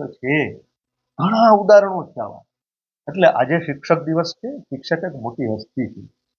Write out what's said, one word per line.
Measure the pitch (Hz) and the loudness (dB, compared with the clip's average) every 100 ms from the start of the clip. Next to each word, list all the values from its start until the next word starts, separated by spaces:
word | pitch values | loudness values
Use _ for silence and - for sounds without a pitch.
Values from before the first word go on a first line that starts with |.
| 147 | -14
છે, | - 127 151 107 - _ _ _ _ _ - | -8 -2 -2 -2 -8 _ _ _ _ _ -4
ઘણા | 185 226 226 208 | -2 4 4 4
ઉદાહરણો | 190 202 196 180 | 6 6 6 -4
છે | - 123 | -10 -12
આવા. | 104 - _ _ _ _ _ _ - | -12 -14 _ _ _ _ _ _ -8
એટલે | 185 170 | 4 4
આજે | 117 131 165 | 4 2 0
શિક્ષક | 156 139 - 165 156 | -2 -4 0 0 0
દિવસ | 160 165 - | -2 -4 -6
છે, | 240 285 | -12 -12
શિક્ષક | - 135 - 165 | -12 -10 -6 -6
એક | 180 139 | -6 -10
મોટી | 113 120 120 | -10 -6 -6
હસ્તી | 107 - 131 123 | -6 -8 -8 -8
છે. | 85 110 _ _ | -10 -20 _ _